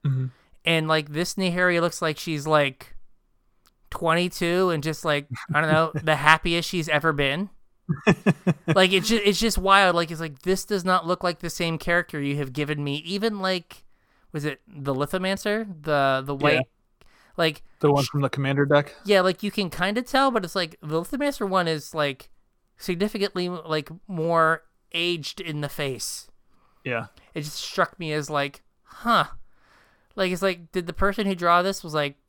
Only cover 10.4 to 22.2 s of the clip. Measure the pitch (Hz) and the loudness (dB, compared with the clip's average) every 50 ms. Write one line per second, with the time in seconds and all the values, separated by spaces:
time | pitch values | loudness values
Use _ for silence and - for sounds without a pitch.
10.4 | - 180 190 190 - - 214 190 170 190 185 180 165 165 180 175 - 180 170 _ | -2 0 0 0 0 -4 -4 -2 0 2 2 2 2 0 -2 0 0 -4 -4 _
11.4 | - 165 - - 175 165 165 156 - 175 170 175 170 - - 151 143 139 143 147 | -8 -10 -4 -2 -2 -2 -2 -4 -2 0 0 0 0 -2 -6 -4 -4 -2 -2 -4
12.4 | 147 131 127 147 147 143 151 147 143 143 143 147 160 170 190 202 214 226 214 202 | -4 -6 -4 -4 -4 -4 -4 -4 -4 -6 -6 -6 -6 -6 -6 -2 -2 -2 -2 -2
13.4 | 190 190 185 180 165 _ - - - - _ _ _ _ _ _ _ _ - 151 | -2 -2 -2 -4 -6 _ -20 -20 -20 -20 _ _ _ _ _ _ _ _ -8 -6
14.4 | 143 151 139 _ _ _ - 147 139 139 135 131 147 143 - 185 185 190 196 196 | -4 -4 -6 _ _ _ -16 -8 -6 -4 -2 -2 -2 -2 -2 -4 -2 -2 -4 -2
15.4 | - 214 208 220 226 202 180 156 147 160 151 143 139 135 135 131 135 139 143 135 | -2 -2 -2 -2 -4 -8 -12 -10 -4 -2 0 2 2 2 0 0 -2 -6 -6 0
16.4 | 143 147 151 127 131 _ _ _ _ _ _ _ - - _ _ _ _ _ - | 2 2 2 2 0 _ _ _ _ _ _ _ -20 -20 _ _ _ _ _ 0
17.4 | 170 160 151 - - - - _ - 147 143 143 139 - - 143 139 131 - 139 | 0 0 0 -4 -16 -20 -6 _ 4 4 4 4 2 0 0 0 0 0 0 -2
18.4 | 139 135 139 139 143 139 143 143 139 - - - - 190 208 190 185 190 180 - | -2 0 2 4 6 8 8 6 6 2 -12 -12 0 4 4 4 4 4 0 0
19.4 | - 202 - - 196 170 - - 180 196 208 240 247 - - 262 269 269 240 220 | -6 -4 -2 -2 -4 -4 -2 -2 -2 0 0 -2 -4 0 2 2 2 2 2 0
20.4 | 180 165 - 196 175 156 - _ - 151 156 160 175 - - 247 294 285 277 - | -4 -2 -4 -4 -4 -4 -8 _ -8 -4 -4 -4 -2 -4 -4 -2 -2 -4 -2 -4
21.4 | 220 196 185 185 175 165 160 151 - - - 160 147 143 135 _ | -4 0 2 2 2 2 -2 -2 -4 -8 -4 -2 -2 -2 -2 _